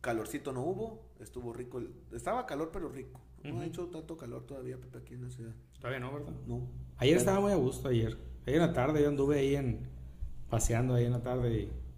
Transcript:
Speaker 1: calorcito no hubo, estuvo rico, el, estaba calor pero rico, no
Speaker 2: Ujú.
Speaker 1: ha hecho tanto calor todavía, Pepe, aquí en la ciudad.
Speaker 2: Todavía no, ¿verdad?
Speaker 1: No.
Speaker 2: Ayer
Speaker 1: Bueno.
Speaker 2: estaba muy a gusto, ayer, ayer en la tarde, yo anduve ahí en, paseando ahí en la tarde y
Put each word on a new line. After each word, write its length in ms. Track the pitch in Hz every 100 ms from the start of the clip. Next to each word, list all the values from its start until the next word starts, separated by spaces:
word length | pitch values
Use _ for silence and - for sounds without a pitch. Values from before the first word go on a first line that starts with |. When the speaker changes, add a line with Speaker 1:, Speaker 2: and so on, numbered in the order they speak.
Speaker 1:
calorcito 500 | - 117 107 143 143
no 80 | 123
hubo, 440 | 127 - 220 220 - -
estuvo 340 | 110 123 120
rico, 260 | 117 123 127
el, 120 | 117 - -
estaba 320 | 120 123 240 240
calor 240 | 143 160
pero 180 | 196 156
rico, 300 | 127 123 - - -
no 80 | 143 120
Speaker 2:
Ujú. 60 |
Speaker 1:
ha 40 | 160
hecho 200 | 165 175
tanto 300 | 165 160 165
calor 280 | 120 123 123
todavía, 320 | 139 127 127
Pepe, 220 | 123 123
aquí 140 | 127 123
en 80 |
la 60 | 127
ciudad. 240 | 123 113 110 - -
Speaker 2:
Todavía 200 | 123 131
no, 140 | 123
¿verdad? 200 | 143 - - 120
Speaker 1:
No. 200 | 120 127 - - -
Speaker 2:
Ayer 180 | 127 175
Speaker 1:
Bueno. 40 |
Speaker 2:
estaba 200 | 185 196
muy 120 | 202
a 40 | 190
gusto, 340 | 127 - 139
ayer, 280 | 120 113 - - - -
ayer 160 | 147
en 60 | 170
la 60 |
tarde, 280 | 170 127 156
yo 80 | 147
anduve 300 | 139 139 147
ahí 160 | 135 139
en, 320 | 131 120 123 - - - - - -
paseando 460 | - - 117 127 123
ahí 100 | 120
en 60 |
la 100 | 117
tarde 320 | 123 127 123 113
y 100 | 101 - -